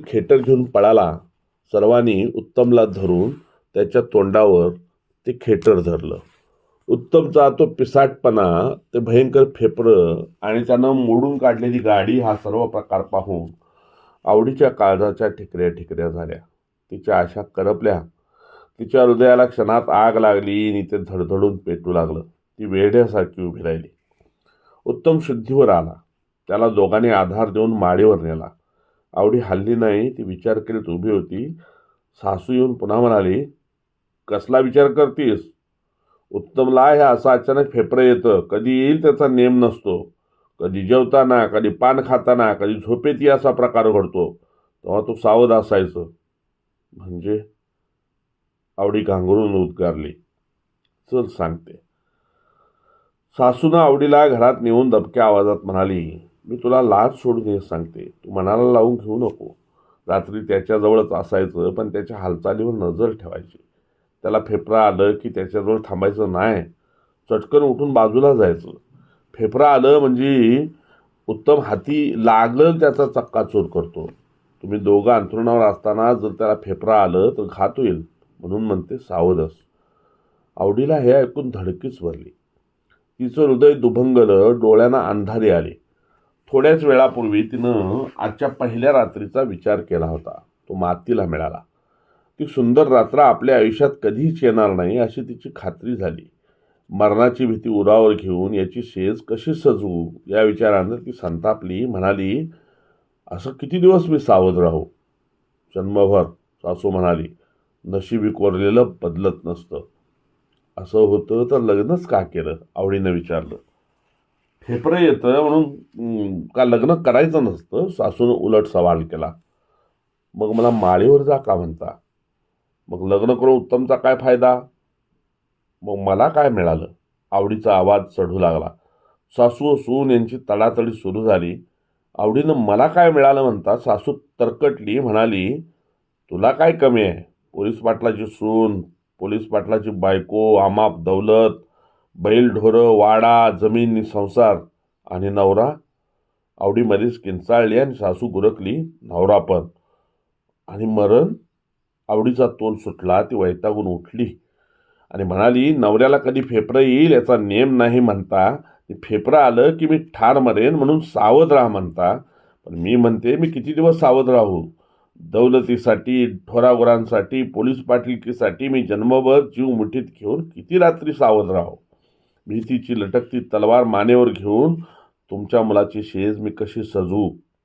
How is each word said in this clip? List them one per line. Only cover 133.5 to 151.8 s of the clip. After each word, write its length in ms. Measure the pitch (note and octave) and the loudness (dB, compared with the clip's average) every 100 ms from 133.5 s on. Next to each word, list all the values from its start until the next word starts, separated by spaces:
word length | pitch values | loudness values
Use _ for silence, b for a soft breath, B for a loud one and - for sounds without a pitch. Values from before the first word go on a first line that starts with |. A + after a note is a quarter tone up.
| G2+ F#2 A#2+ | -2 -4 -4
सासू 360 | B2 G#2 - | -2 -4 -4
तरकटली, 880 | - _ - A#2 A#2+ C#3+ C3+ G#2 B2 | -10 _ -4 -4 0 -2 -2 -6 -4
म्हणाली, 600 | B2+ A2 A2+ F#2+ F#2+ D3 E3 _ _ _ _ _ - | -2 0 0 -2 -4 -8 -12 _ _ _ _ _ -14
"तुला 200 | F2+ A#2 | -2 -2
काय 220 | C3+ E3 | 2 0
कमी 300 | E3 C3+ A#2 | 2 2 2
आहे? 300 | G2 E2+ - _ _ | 0 -4 -14 _ _
पोलीस 260 | F#2+ G#2 A2+ | -8 -6 -4
पाटलाची 480 | A2+ A2 A2+ G#2 G#2+ | -4 -2 -4 -4 -10
सून, 560 | - G#2+ A2+ A2 G2 - _ _ - | -8 -2 0 0 -2 -12 _ _ -14
पोलीस 300 | G2 G#2+ A2 | -8 -8 -6
पाटलाची 420 | G#2 F2+ A2 G#2+ | -6 -4 -4 -4
बायको, 640 | G2 F#2+ F#2+ F2+ G#2+ A2 G2+ | -4 -2 -2 -2 -2 2 2
अमाप 420 | G2 G#2 G#2 E2+ | 2 2 0 -2
दौलत, 520 | E2+ F#2+ G#2+ A2 A2+ E2 _ _ _ _ _ - | -4 -2 2 2 2 -2 _ _ _ _ _ -6
बैलढोरं, 760 | G#2 A2+ B2 G#2+ A2 A2+ A#2 G#2+ | 0 2 2 2 2 4 4 4
वाडा, 520 | G#2 A2 A#2 A#2 A2+ | 4 4 4 4 2
जमीन 440 | F2+ G#2+ A2+ A#2 | 0 -2 0 0
नि 100 | A2 | -2
संसार 520 | G#2+ G#2 G2+ B2 A2 G2 - _ _ _ - | -4 -6 -2 2 2 2 -6 _ _ _ -12
आणि 180 | F2+ G2 | -8 -4
नवरा?" 440 | G2 G2 G2+ C3 D#3 _ _ _ _ _ _ _ - | 0 2 4 0 -2 _ _ _ _ _ _ _ -6
आवडी 220 | G2 A2 | -2 0
मध्येच 380 | A2+ G2+ A#2 A#2+ | 0 0 -2 -6
किंचाळली 580 | G2 F2+ - A#2+ A2 A#2 | -10 -10 0 2 2 2
आणि 160 | C#3 | 0
सासू 340 | A#2 G2 F2+ B2 | -4 -6 -4 -6
गुरकली, 680 | F#2 G#2+ A2 F#2+ D3 E3 _ | 0 -2 -2 -8 -6 -8 _
"नवरा 360 | A#2 F2 F#2+ G2+ | -10 -2 2 2
पण 220 | - F2+ E2+ _ _ _ _ _ _ _ _ _ - | 2 -4 -4 _ _ _ _ _ _ _ _ _ -18
आणि 180 | G2+ A2 | -8 -4
मरण?" 460 | G#2+ G2+ A#2+ E3 - _ _ _ _ | 0 2 2 2 -6 _ _ _ _